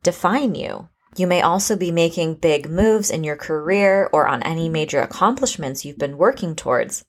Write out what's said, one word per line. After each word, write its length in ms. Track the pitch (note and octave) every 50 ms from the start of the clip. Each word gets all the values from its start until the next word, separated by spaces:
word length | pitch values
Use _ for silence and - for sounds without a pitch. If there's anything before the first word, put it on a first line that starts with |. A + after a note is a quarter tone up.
define 540 | - F3 E3+ - - F3+ G#3 C#4 D4 A#3 E3+
you. 340 | D3 D3 - G1+ - - - _ _ _ _ -
You 120 | - F#3
may 160 | F3 F3+ F3 -
also 320 | E3 E3+ G3 G3 - A3
be 160 | F3+ F3+ F3
making 460 | E3+ E3+ E3 E3 E3+ F3+ E3 D#3+ D#3+
big 300 | - - E3 D3+ D3 C#3
moves 440 | D3 D#3+ F3+ G#3 A3 G#3+ A3 G3+ -
in 120 | - D#3+ D#3
your 120 | D3+ D3
career 720 | D3 - - D#3+ D3+ D3+ E3 F#3+ G3+ G3+ G3 F#3+ G3 F#3+ -
or 160 | - D#3 D3
on 140 | - C#3 A#2+
any 280 | - - E3 E3 E3 E3
major 320 | D#3+ D#3 D3+ D3+ - C#3
accomplishments 840 | - - - - F#3 G#3+ B3+ C4+ C4+ B3 - - D#3 C3 C3+ - -
you've 140 | C#3+ C#3+ B2+
been 180 | C#3+ C#3 C#3
working 380 | C#3+ F3 A3+ C4+ - G3 E3+ D#3
towards. 500 | D#3+ - - B2 A#2 - G3+ - - _